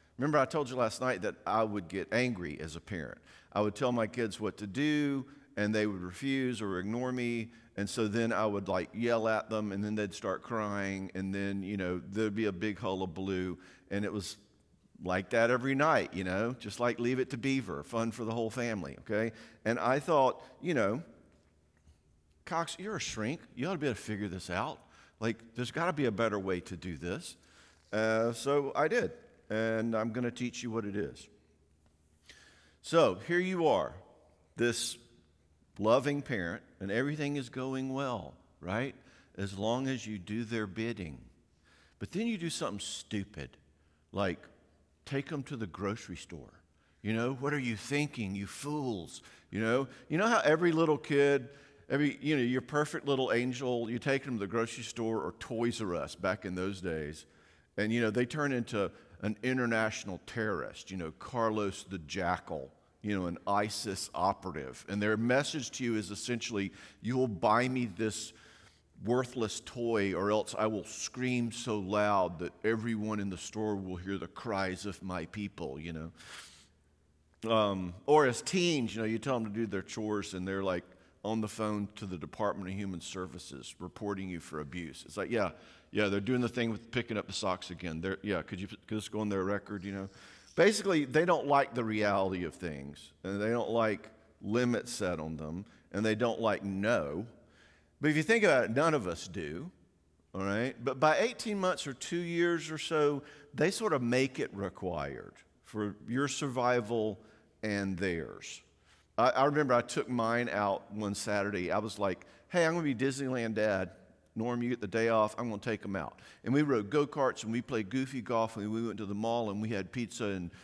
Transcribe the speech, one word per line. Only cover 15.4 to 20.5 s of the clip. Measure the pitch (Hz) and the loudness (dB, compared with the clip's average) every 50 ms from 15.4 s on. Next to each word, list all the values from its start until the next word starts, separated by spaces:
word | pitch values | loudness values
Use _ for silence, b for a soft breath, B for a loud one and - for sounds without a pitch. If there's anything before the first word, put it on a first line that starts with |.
| 117 117 | 6 6
every | 123 123 117 135 135 | 6 4 2 2 2
night, | 135 147 160 156 120 92 - - | 4 4 6 6 4 4 2 -2
you | 87 95 | -2 -2
know, | 92 92 98 110 120 127 - | 0 0 0 0 0 -2 -4
just | - 104 101 - | -8 -8 -2 0
like | 120 120 117 - | 2 2 2 2
Leave | 120 120 131 127 | 2 2 2 2
It | 127 - | 0 0
to | - 123 | -2 -2
Beaver, | 107 135 135 135 117 98 82 71 - | 0 0 0 0 0 -2 -6 -6 -6
fun | - - 117 113 113 | -4 -2 0 0 0
for | 107 - 117 | -2 -4 -4
the | 107 113 | -2 -2
whole | 120 113 113 | 0 -2 -2
family, | 107 127 120 120 113 101 85 69 69 - | -2 -2 -2 -2 -2 -2 -4 -6 -8 -12
okay? | - - 107 104 110 117 110 B B B B B - | -4 -2 0 2 2 0 -2 B B B B B -2
And | 107 117 123 | 0 0 2
I | 90 117 131 143 | 4 4 2 2
thought, | 143 - 165 147 131 127 - B B B | 4 4 6 8 8 6 4 B B B